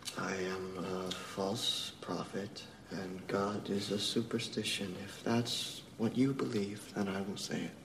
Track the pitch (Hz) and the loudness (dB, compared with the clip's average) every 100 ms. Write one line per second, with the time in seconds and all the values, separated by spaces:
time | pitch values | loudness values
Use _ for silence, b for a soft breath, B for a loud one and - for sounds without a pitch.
0 | - - 92 95 92 95 92 92 92 92 | -6 -2 -2 0 0 0 -2 -2 -2 0
1 | 92 90 - - 98 104 - - - - | -2 -4 -6 0 2 2 2 0 -2 -6
2 | - 85 85 - 101 - - - - 101 | -4 -2 -2 -2 -4 -6 -12 -14 -8 -4
3 | 95 92 92 101 101 104 - 101 101 101 | -4 -6 0 2 2 0 0 0 2 2
4 | - - 117 117 - - 107 - 101 90 | 4 2 2 0 0 0 0 0 0 -4
5 | 98 - - 113 120 - - - - - | -6 -4 2 4 4 0 -2 -6 -12 0
6 | 113 120 135 131 113 117 101 104 - - | 2 6 6 6 2 2 0 -2 -6 0
7 | 101 95 98 98 - - - - | 0 2 -2 -2 -2 0 -2 -4